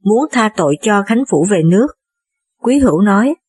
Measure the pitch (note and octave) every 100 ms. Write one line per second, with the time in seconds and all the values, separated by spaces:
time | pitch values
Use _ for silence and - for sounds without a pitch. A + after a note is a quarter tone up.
0 | G3 A3 D4+ B3+ A3 - D#3 D3+ - G3+
1 | G3 A3+ C4+ D#3 F3+ G3 D#3+ F#3 C#4+ -
2 | _ _ _ _ _ _ A3 C#4 B3+ D#3
3 | G#3 G3 B3 E4